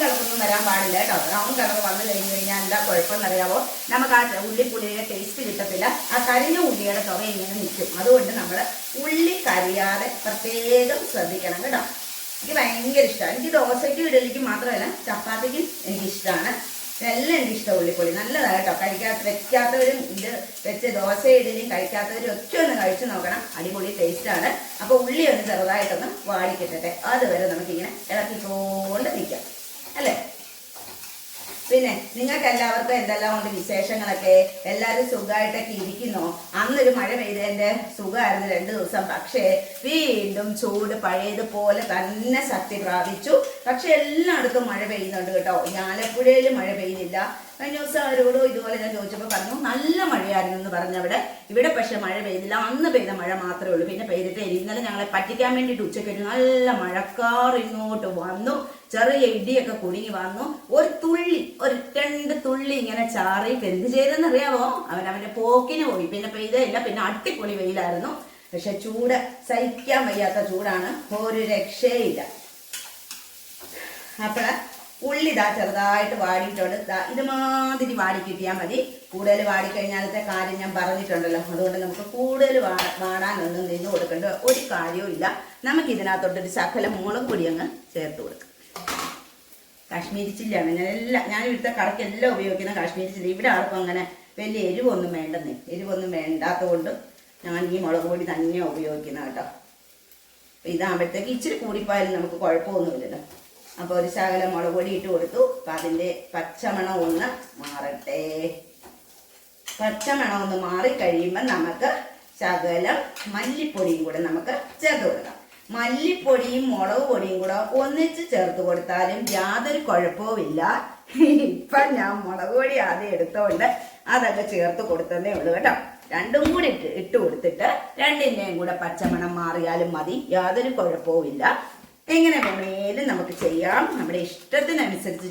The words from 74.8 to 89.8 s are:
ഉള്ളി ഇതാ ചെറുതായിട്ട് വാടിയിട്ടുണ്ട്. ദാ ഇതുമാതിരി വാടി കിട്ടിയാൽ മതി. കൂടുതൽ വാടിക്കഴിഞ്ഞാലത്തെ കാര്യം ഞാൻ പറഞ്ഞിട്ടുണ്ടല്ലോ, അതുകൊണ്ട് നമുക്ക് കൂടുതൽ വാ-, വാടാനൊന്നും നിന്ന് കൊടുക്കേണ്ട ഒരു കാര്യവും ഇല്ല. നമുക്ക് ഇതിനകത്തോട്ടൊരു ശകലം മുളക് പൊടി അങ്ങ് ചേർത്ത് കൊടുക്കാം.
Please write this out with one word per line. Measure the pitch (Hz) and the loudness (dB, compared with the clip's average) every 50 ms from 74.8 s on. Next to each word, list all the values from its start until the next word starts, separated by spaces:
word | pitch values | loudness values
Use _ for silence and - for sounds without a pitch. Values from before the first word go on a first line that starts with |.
| - - - - 254 277 | -18 -20 -14 -8 -4 -4
ഉള്ളി | 285 294 320 311 | 0 2 2 2
ഇതാ | 254 220 208 208 214 | 4 4 2 2 2
ചെറുതായിട്ട് | 226 - - 196 202 202 202 202 208 208 - 247 - | 0 -2 -2 0 2 2 4 4 4 2 0 0 -2
വാടിയിട്ടുണ്ട്. | 277 277 185 190 208 - - - 277 - - - - - | 0 2 2 0 0 -2 -2 -2 -2 -2 -2 -4 -4 -4
ദാ | 190 190 185 240 247 | -4 -4 -4 -4 -2
ഇതുമാതിരി | 262 269 262 269 269 269 262 262 269 269 262 269 254 254 247 233 208 | -2 -2 -2 0 0 0 0 0 0 0 0 0 -2 -2 -2 0 0
വാടി | 190 185 196 190 185 | 2 2 0 -2 -4
കിട്ടിയാൽ | 196 180 180 190 185 185 185 | -6 -6 -4 -4 -4 -2 -2
മതി. | 170 175 233 254 254 - - - - - 180 | -4 -2 -2 -2 -2 -2 -8 -16 -18 -12 -8
കൂടുതൽ | 190 202 208 202 208 214 202 | 0 4 4 4 4 4 2
വാടിക്കഴിഞ്ഞാലത്തെ | 190 190 190 196 - 208 202 202 202 196 196 196 208 214 - 202 | 2 2 0 0 -4 -4 -4 -2 -2 -4 -4 -2 -4 -4 -4 -2
കാര്യം | 185 185 185 190 190 196 | -2 -2 -2 -2 -4 -4
ഞാൻ | 190 196 185 | -6 -4 -2
പറഞ്ഞിട്ടുണ്ടല്ലോ, | 190 185 185 185 196 196 196 180 165 170 170 165 170 170 175 170 | 0 0 0 0 -2 -2 -2 -2 0 2 0 0 0 -2 -4 -2
അതുകൊണ്ട് | 165 185 185 185 185 185 | 0 0 0 0 -2 -4
നമുക്ക് | 180 170 - - - - | -6 -6 -8 -10 -8 -4
കൂടുതൽ | 247 254 262 262 262 277 269 262 254 214 | -2 0 0 4 4 4 6 6 4 4
വാ-, | 185 180 175 - - - 185 | 2 0 0 -2 -2 -2 -4
വാടാനൊന്നും | 190 185 185 190 190 202 208 190 175 170 175 180 185 170 | -4 -4 -2 -2 -2 -2 -2 -2 -4 -4 -2 -4 -4 -4
നിന്ന് | 170 175 175 202 190 | -4 -4 -2 -2 0
കൊടുക്കേണ്ട | 165 175 160 170 165 190 202 202 - - 254 | 0 0 -2 -2 -2 -2 -2 -4 2 4 4
ഒരു | 254 - - - | 4 4 0 -4
കാര്യവും | - 175 170 170 170 185 202 190 165 | -4 -2 -2 -2 -4 -4 -4 -6 -4
ഇല്ല. | 156 185 196 - - - - - - - | -2 -2 -2 -2 -4 -10 -16 -18 -6 -4
നമുക്ക് | 262 302 320 294 254 226 | 2 2 2 2 2 -2
ഇതിനകത്തോട്ടൊരു | 196 190 190 190 185 190 180 - 185 175 180 - | -2 0 0 0 0 0 -2 -2 -2 -6 -4 -2
ശകലം | 220 175 175 - 220 208 - 214 190 | -2 -2 -2 -2 -2 -2 -2 -2 -2
മുളക് | 185 - - 247 254 233 | -4 -4 -4 -4 -2 -2
പൊടി | 220 185 165 165 | 0 0 0 0
അങ്ങ് | 160 165 - - - - - - - | 0 -2 -4 -6 -8 -12 -18 -10 -8
ചേർത്ത് | 170 156 151 - - - | -6 -6 -6 -8 -10 -12
കൊടുക്കാം. | - - - - - - - - - - - - - - - - - - - - - - - - - - - - _ _ - | -12 -12 -16 -20 -20 -20 -20 -20 -18 -16 -12 -8 -8 -6 -6 -6 -8 -10 -12 -18 -20 -20 -20 -20 -20 -20 -20 -20 _ _ -20